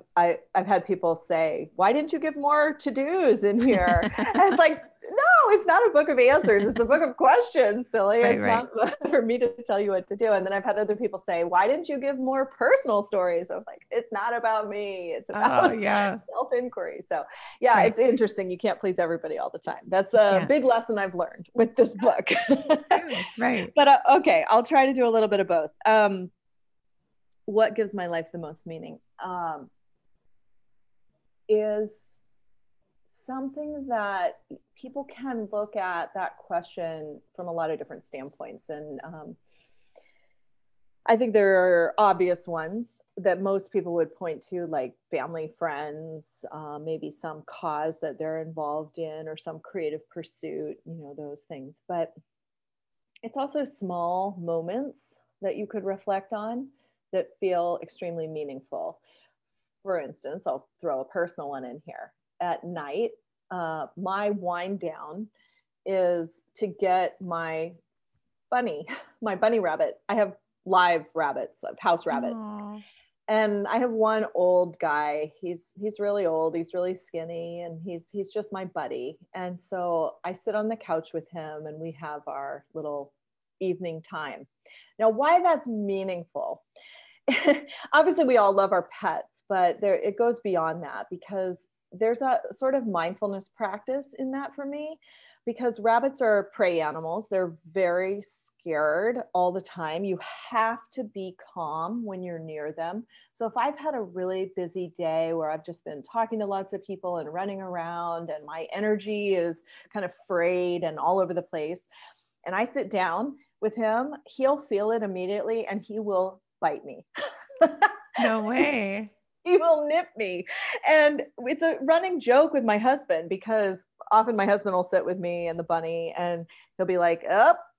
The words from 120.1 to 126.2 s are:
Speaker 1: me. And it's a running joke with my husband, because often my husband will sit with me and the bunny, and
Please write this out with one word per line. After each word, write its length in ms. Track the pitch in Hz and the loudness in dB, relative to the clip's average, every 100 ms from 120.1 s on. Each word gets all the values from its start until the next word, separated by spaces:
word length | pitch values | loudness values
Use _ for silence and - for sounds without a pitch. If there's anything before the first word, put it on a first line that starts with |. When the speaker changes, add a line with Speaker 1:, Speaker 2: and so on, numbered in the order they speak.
| 233 | -6
Speaker 1:
me. 300 | 208 180 190 - - - - | -6 -6 -8 -8 -6 -4 4
And 340 | 311 - 294 - - 247 | 6 6 2 -6 -8 -6
it's 160 | 311 | 0
a 140 | 330 302 | 0 0
running 360 | 269 330 370 349 | 2 2 2 -2
joke 340 | 226 254 311 | 4 6 6
with 120 | 302 | 4
my 140 | 233 208 | 2 2
husband, 500 | 240 277 - 165 170 | 2 2 0 -2 -2
because 560 | 190 208 220 202 185 _ _ - | -8 -2 0 0 -2 _ _ 2
often 240 | 214 226 220 | 4 4 2
my 100 | 196 | 2
husband 280 | 202 202 | 2 2
will 80 | 185 | -2
sit 220 | 180 185 | 2 0
with 140 | - 185 | 0 -4
me 280 | 175 175 170 | -4 -4 -4
and 100 | 165 | -6
the 40 | |
bunny, 500 | 165 165 165 165 165 | -2 -2 -2 -6 -6
and 300 | - | -4